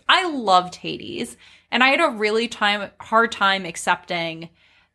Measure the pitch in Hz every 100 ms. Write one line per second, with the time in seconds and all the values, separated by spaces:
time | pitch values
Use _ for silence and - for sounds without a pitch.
0 | - 330 370 285 208 180 180 - 165 151
1 | 104 - 233 - - _ _ 233 262 302
2 | 320 220 214 220 233 - 208 208 196 -
3 | - 226 226 - 196 190 170 - - 180
4 | - 175 165 160 165 _ _ _ _